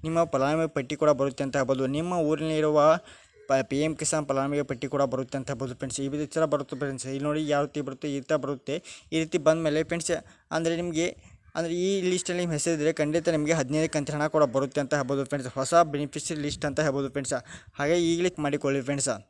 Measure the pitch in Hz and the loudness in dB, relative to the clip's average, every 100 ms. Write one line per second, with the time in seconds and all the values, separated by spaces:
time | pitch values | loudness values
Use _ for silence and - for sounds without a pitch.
0 | 160 165 165 135 135 156 160 151 127 147 | 0 0 2 2 2 2 0 -2 -4 2
1 | 151 139 139 131 139 135 127 131 131 143 | 4 4 2 -2 -2 0 0 2 0 -2
2 | 175 180 151 151 160 156 151 151 151 170 | -2 0 2 0 0 0 2 6 6 6
3 | - - - _ - 135 131 135 156 147 | 0 -20 -20 _ 0 0 2 0 0 -2
4 | 156 156 143 135 139 143 143 127 139 143 | -2 -2 0 0 0 -2 -2 -6 -4 0
5 | 139 123 131 139 131 127 131 123 135 131 | 0 0 -4 -6 -6 -6 -6 -6 -8 -4
6 | 139 147 151 160 156 143 139 135 143 131 | -4 -4 -4 -2 0 -2 -2 -6 -6 -6
7 | 127 135 147 151 151 147 147 151 139 135 | -6 -4 -2 -2 0 0 0 -4 -8 -6
8 | 151 139 127 156 135 135 - 156 - - | -6 -6 -2 -2 0 -6 -6 -8 -8 -20
9 | - 160 160 175 147 160 160 151 160 170 | -4 -2 0 2 2 2 2 0 0 -4
10 | 165 165 - - _ 160 165 170 175 156 | -2 -4 -6 -20 _ -2 0 -2 -2 -2
11 | 170 - - - - - 165 175 185 196 | -2 -4 -20 -20 -10 -6 -4 0 0 2
12 | 180 180 - 180 175 151 170 160 151 160 | 0 0 -2 -2 0 0 0 2 2 2
13 | 151 165 165 160 151 165 127 151 156 156 | 0 2 2 2 2 2 2 0 0 0
14 | 143 151 151 156 143 123 135 151 135 147 | -2 -2 0 4 4 4 0 -2 0 0
15 | 127 139 139 143 127 135 131 170 165 143 | 0 -2 -2 -4 -6 -4 4 4 4 0
16 | 143 151 - 160 147 139 151 139 156 135 | -4 -6 -6 -6 -6 -4 -4 0 0 0
17 | 135 143 127 131 - - - - 143 175 | -2 -4 -4 -6 -6 -20 -20 -4 2 2
18 | 170 170 180 180 147 143 143 139 131 139 | 4 2 0 0 -2 0 0 0 -2 -2
19 | 135 104 | -2 -4